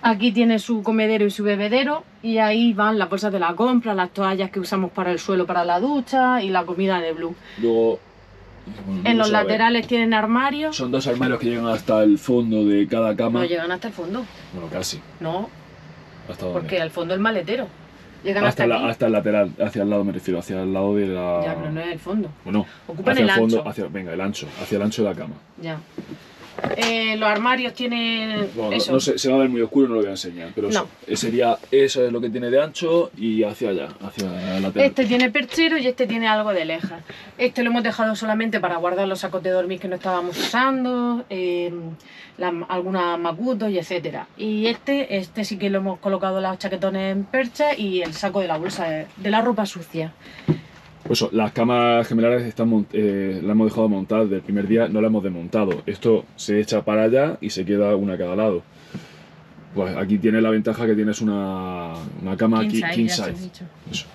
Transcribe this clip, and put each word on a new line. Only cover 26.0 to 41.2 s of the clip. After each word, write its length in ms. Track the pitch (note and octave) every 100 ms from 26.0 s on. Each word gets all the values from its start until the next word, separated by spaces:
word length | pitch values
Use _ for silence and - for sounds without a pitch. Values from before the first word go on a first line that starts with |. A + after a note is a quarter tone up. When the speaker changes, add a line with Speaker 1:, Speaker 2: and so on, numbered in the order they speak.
| - D#3 - - - - - -
Speaker 1:
Eh, 380 | A3+ A3+ A3 G#3+
los 100 | A3
armarios 460 | G#3 A#3 C4 B3
tienen 760 | - B3 A#3+ A#3 A3+ A3 G#3+ G3 A3+
Speaker 2:
Bueno, 160 | -
no, 40 | A2+
Speaker 1:
eso. 160 | -
Speaker 2:
no 80 | C3
se, 180 | C3+ B2+
se 120 | C3+
va 60 | C3+
a 20 |
ver 100 | C3
muy 120 | B2
oscuro, 260 | A2 C#3 C3
no 60 | A2+
lo 40 |
voy 80 | G2+
a 20 |
enseñar, 380 | F#2+ F#2 F2 E2
pero 140 | G2+ G2+
Speaker 1:
No. 60 |
Speaker 2:
eso, 140 | F3+ - - -
eh, 80 | -
sería, 420 | A#2 A#2 A#2+ A#2 -
eso 340 | C3+ C3+ C3 B2
es 60 |
lo 100 | A#2
que 80 | A#2
tiene 220 | A#2 A#2+
de 100 | C3
ancho 480 | D#3 - E3+ E3+ E3+ -
y 240 | A2+ A2
hacia 260 | G#2+ G#2+ A2+
allá, 180 | F#2 D2 - G2
hacia 200 | - G2
la 300 | F2+ F#2+ F#2+
lateral. 280 | F#2+ A3 C4+
Speaker 1:
Este 160 | C4+ A#3+
tiene 260 | B3 B3+
perchero 460 | B3 - - E4 D#4+
y 80 | B3
este 180 | B3 -
tiene 220 | A3+ A3+
algo 260 | G#3+ G#3+
de 120 | F#3+ D#3+
leja. 340 | E3 F#3+ F3 - - - -
Este 240 | A#3+ -
lo 80 | A#3+
hemos 100 | A#3+
dejado 320 | A3+ G#3+ A3 G#3
solamente 440 | A3 G#3+ A3+ F#3+
para 160 | F3+ F3
guardar 320 | F3 F3+ G3
los 120 | F#3
sacos 200 | F#3+ F#3
de 80 | F3
dormir 300 | F#3 F3+ F#3
que 80 | F#3+
no 80 | F3+
estábamos 420 | F#3+ F3+ F3 F3
usando, 840 | - A#3 C4 C4 B3+ B3 A#3+ A#3+